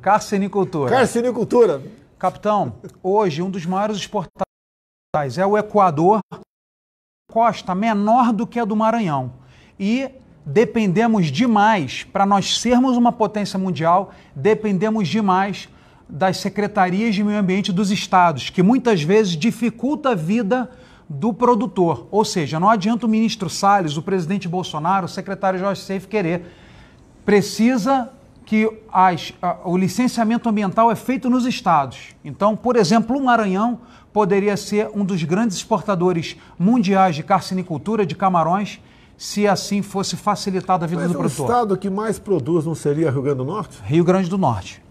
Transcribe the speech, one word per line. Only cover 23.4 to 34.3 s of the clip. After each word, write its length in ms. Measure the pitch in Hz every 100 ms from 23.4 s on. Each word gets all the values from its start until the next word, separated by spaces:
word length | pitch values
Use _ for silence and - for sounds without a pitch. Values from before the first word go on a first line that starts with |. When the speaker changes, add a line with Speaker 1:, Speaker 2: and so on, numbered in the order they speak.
| 170
Speaker 1:
Salles, 460 | - 196 202 165 147
o 60 |
presidente 440 | 196 190 160 196 175
Bolsonaro, 600 | 175 180 156 160 196 170
o 20 |
secretário 500 | - 185 190 190 185
Jorge 220 | 196 185
Seife 260 | - 196 190
querer. 400 | 214 165 175 - - - - - - - -
Precisa 880 | - 202 - - 226 254 208 269 240 - - -
que 240 | - 220 220 220 -
as, 400 | 190 185 175 - -
a, 160 | 180 -
o 120 | 185 180
licenciamento 720 | 190 - 254 - 220 233 226
ambiental 420 | 214 196 180 233
é 60 | 214
feito 340 | - 262 254
nos 160 | 254 247
estados. 600 | - 190 160 135 - - -
Então, 320 | 151 127 202 214
por 200 | 240 240
exemplo, 400 | 160 226 226 269
o 80 |
Maranhão 540 | 262 233 208 185 233 233 - - _
poderia 440 | 208 208